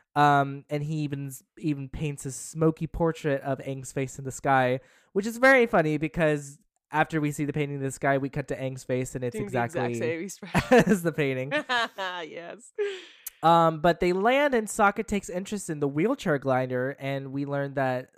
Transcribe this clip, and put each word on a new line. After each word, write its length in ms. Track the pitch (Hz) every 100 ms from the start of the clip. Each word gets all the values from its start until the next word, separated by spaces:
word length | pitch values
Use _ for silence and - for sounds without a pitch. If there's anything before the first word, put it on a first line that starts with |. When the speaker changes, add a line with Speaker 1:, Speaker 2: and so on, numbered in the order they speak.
| _ 147
Speaker 1:
Um, 480 | 147 143 139 139 -
and 140 | 147
he 140 | 147 156
even, 280 | 147 143 139 131 _ -
even 320 | 160 139 135
paints 380 | - 151 139 135
a 60 |
smoky 560 | - - 160 160 156 160
portrait 520 | - 165 160 156 139
of 160 | 139 131
Aang's 320 | 139 135 127
face 260 | 143 131 -
in 60 |
the 80 | 135
sky, 480 | - 143 135 127 127 - _ _
which 120 | 190
is 120 | 214 233
very 300 | 262 269 233
funny 320 | 202 156 151
because 600 | 156 170 156 147 139 143 _ _ _
after 300 | 147 156 160
we 100 | 147
see 140 | 147
the 80 | 143
painting 240 | 147 143 143
of 60 |
the 80 | 135
sky, 260 | - 143 139
we 100 | 135
cut 200 | 147 135
to 80 | 131
Aang's 260 | 131 131
face, 320 | - 127 -
and 80 | 131
it's 120 | 123
Speaker 2:
Doing 100 | -
the 20 | -
exact 240 | 123 117 -
Speaker 1:
exactly 240 | 123 117
Speaker 2:
same 200 | 156 165
expression. 600 | 190 - 185 175 - 247
Speaker 1:
<laughs> 80 | -
as 120 | 202
the 80 | 170
painting. 400 | 156 139 131 131 294
Speaker 2:
<laughs> 680 | - 240 226 - 185 180 160
Yes. 440 | - 170 185 - - 403 370 339 - - -
Speaker 1:
Um, 360 | 160 170 165 160
but 200 | 175 165
they 120 | 180
land, 400 | 185 220 269 294
and 140 | 240 214
Sokka 400 | - 202 226 -
takes 240 | 202 -
interest 400 | 180 196 208 -
in 80 | 151
the 100 | 143
wheelchair 500 | 143 175 277 185 143
glider, 560 | 135 127 127 127 131 139
and 320 | 135 139 135
we 140 | 139 139
learn 280 | 143 139
that, 360 | 139 131 127 131